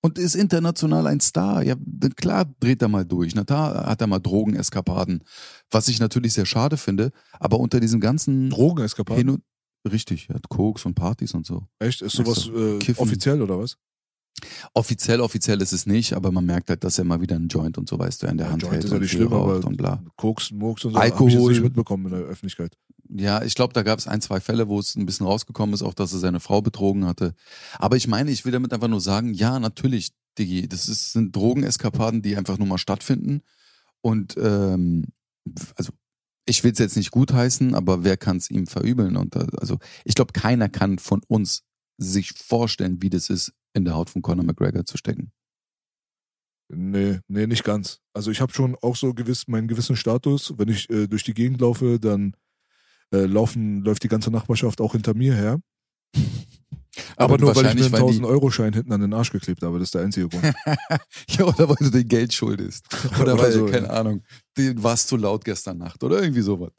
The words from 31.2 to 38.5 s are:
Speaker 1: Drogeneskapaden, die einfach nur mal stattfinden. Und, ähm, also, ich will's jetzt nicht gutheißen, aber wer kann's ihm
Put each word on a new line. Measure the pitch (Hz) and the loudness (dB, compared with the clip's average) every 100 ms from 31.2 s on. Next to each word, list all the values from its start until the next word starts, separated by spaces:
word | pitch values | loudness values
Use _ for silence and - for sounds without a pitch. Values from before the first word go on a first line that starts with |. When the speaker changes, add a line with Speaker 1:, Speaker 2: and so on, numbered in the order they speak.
| 104 95 | 0 2
Speaker 1:
Drogeneskapaden, | 110 127 135 - 110 - 113 113 | 2 2 0 -2 -2 -2 0 0
die | 104 101 | -2 -2
einfach | 92 95 | -2 -2
nur | 98 | 0
mal | 92 | -2
stattfinden. | - 98 - 135 - 143 _ _ _ _ _ _ | -2 -4 0 -2 0 -4 _ _ _ _ _ _
Und, | 117 110 95 - | 0 0 -2 -2
ähm, | 110 101 98 90 87 85 78 _ _ _ - - - | 0 2 2 2 2 0 -2 _ _ _ -16 -14 -14
also, | - - - _ _ _ _ - | -8 -10 -10 _ _ _ _ -2
ich | 120 | 2
will's | 120 110 | 2 4
jetzt | 110 - | 2 2
nicht | 98 | 0
gutheißen, | 120 139 127 123 - 127 | 2 4 4 4 2 2
aber | - 90 92 | 2 2 2
wer | 90 95 | 2 2
kann's | - 92 | 0 -2
ihm | - | -2